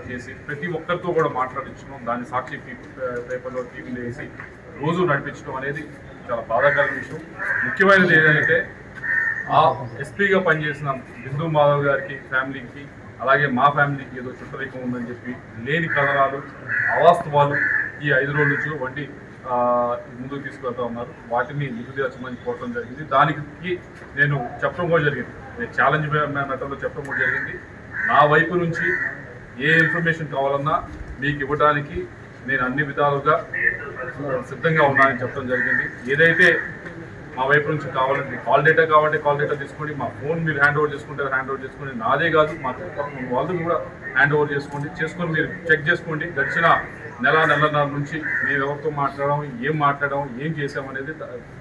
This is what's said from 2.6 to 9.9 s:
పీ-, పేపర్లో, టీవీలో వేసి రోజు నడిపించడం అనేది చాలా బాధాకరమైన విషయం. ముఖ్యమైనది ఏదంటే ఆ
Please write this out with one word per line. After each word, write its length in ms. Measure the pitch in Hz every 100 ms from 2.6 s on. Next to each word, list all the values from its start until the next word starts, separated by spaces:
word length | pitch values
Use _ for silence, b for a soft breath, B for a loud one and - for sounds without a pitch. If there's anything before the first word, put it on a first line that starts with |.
పీ-, 120 | 135 123 - 135 127 120 120
పేపర్లో, 340 | 127 127 127 123
టీవీలో 300 | 123 127 123 120
వేసి 200 | - - - - - - -
రోజు 180 | 147 175 160
నడిపించడం 440 | 139 143 143 143 131
అనేది 220 | 139 151 147 - - - -
చాలా 160 | 117 -
బాధాకరమైన 480 | - 143 190 190 135
విషయం. 220 | - 160 - - - -
ముఖ్యమైనది 500 | - - 190 190 175 160
ఏదంటే 400 | 156 151 - 170 - - - - - - - - - 147
ఆ 40 | 160 - -